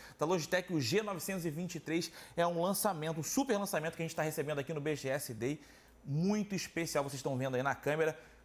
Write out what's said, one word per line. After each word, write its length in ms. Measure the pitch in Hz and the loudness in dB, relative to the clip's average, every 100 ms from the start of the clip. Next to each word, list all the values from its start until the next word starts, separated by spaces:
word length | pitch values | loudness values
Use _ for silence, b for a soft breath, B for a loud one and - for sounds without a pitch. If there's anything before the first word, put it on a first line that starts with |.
| B B | B B
da 60 | |
Logitech. 480 | 151 180 147 180 180 | 2 2 2 0 2
O 80 | 165 | 0
G 220 | 117 190 | 2 2
novecentos 420 | 208 175 - 190 | 0 -4 -4 -4
e 60 | 165 | -4
vinte 240 | 147 180 | -4 -4
e 60 | 156 | -6
três 300 | - 165 - B B | -2 -2 -2 B B
é 120 | B 175 | B 2
um 160 | 170 | 4
lançamento, 580 | 180 196 214 165 156 160 | 2 4 2 2 -2 -2
um 20 | |
super 360 | - 269 277 202 | 0 2 2 2
lançamento 360 | 196 160 160 | 2 0 0
que 80 | - | -2
a 40 | 165 | -4
gente 100 | - | 0
tá 60 | |
recebendo 380 | 156 156 143 143 | 0 0 -2 0
aqui 120 | 139 | -2
no 80 | 156 | -2
B 160 | 147 147 | 0 0
G 140 | 135 | 0
S 240 | 139 - | -2 -2
Day. 260 | 110 123 151 B B B B | -2 -2 -2 B B B B
Muito 520 | - 147 185 214 202 | -2 2 4 2 2
especial, 500 | 190 - 170 165 147 | -2 -4 -4 0 0
vocês 140 | 139 135 | 0 -2
estão 180 | 147 127 | -2 0
vendo 200 | 131 127 | 0 2
aí 60 | |
na 120 | 135 | 0
câmera. 440 | - 143 151 160 151 B B | 0 0 2 2 0 B B